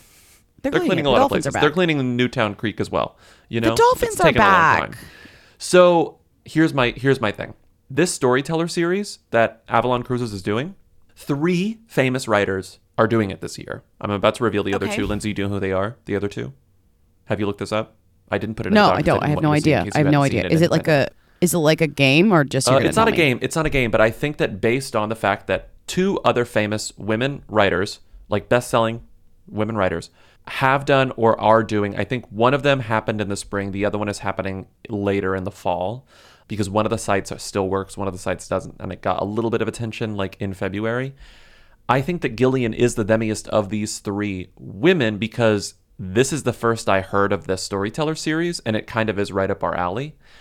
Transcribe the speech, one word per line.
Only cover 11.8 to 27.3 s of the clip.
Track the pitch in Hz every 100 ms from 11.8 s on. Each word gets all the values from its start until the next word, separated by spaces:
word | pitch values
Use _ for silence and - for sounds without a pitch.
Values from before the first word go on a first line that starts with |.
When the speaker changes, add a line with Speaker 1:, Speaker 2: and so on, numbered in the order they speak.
| _
Speaker 2:
famous | - 131 127 120
writers | 104 98 95 92 - _ -
are | 110
doing | 113 98
it | -
this | - -
year. | - - _ _
I'm | 101
about | 104 104 -
to | 117
reveal | 101
the | 98
other | 98 101
Speaker 1:
Okay. | 107
Speaker 2:
two. | 101
Lindsay, | 104 107
do | 101
you | 101
know | 101
who |
they | 95
are? | 92 101 - -
The | 98
other | 101
two? | - 123 - _ _ _ _ _ _ -
Have | 104
you | 101
looked | 98
this | 98
up? | 107 113 _ _ _ -
I | 104
didn't | 104 110
put | 110
it |
in | 208
Speaker 1:
No, |
Speaker 2:
the | 190
doc |
Speaker 1:
I | 92
Speaker 2:
'cause | 165
Speaker 1:
don't. | 131
Speaker 2:
didn't |
Speaker 1:
I | 143
have | 151
Speaker 2:
want |
Speaker 1:
no | 156
Speaker 2:
you | 151
to |
see | 156
in | 123
Speaker 1:
idea. | 95
Speaker 2:
case | 139
Speaker 1:
I |
Speaker 2:
you | 147
Speaker 1:
have |
no | 147
Speaker 2:
hadn't | 139
seen | 123
Speaker 1:
idea. | -
Speaker 2:
it |
Speaker 1:
Is | 160
it | 170
like | 160
Speaker 2:
independently. | - 147 - _ _ -
Speaker 1:
a, |
is | 175
it | 175
like | 151 156
a | 160
game | 143 135 143 214
or | 170 135
just | 135 127
you're | 135
Speaker 2:
Uh, |
Speaker 1:
gonna | -
Speaker 2:
it's | -
not | 226
Speaker 1:
tell |
Speaker 2:
a |
Speaker 1:
me? | -
Speaker 2:
game. | 151 117
It's | 127 165
not | 156
a |
game, | 143 120
but | 107
I | 110
think | - 147 151
that | 160 95
based | 113 127 135 113
on | 107
the | 113
fact | 101 98 -
that | 92 - - -
two | - 190 190
other | 120 120 120
famous | 110 107 107 - -
women | 98 110 135